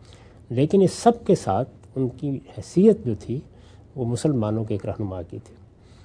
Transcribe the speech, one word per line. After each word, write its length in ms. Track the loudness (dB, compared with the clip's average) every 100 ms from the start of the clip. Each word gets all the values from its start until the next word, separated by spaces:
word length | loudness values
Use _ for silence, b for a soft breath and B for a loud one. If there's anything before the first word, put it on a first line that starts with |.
| b b b b -6
لیکن 320 | 0 2 4
اس 100 | 4
سب 340 | 2 2 2 2
کے 100 | 0
ساتھ 340 | 2 -2 -2 -10 -12 -4
ان 140 | -4
کی 200 | -4 -6
حیثیت 760 | -6 -10 -16 -4 4 6 6 0
جو 80 | -6
تھی 200 | -6 -8 -10 b b b b -6
وہ 100 | -4
مسلمانوں 580 | 0 0 0 0 -2
کے 100 | -4
ایک 120 | -6 -6
رہنما 360 | -6 -6 -8
کی 160 | -10 -14
تھی، 120 | -18 -20 -20 _ b b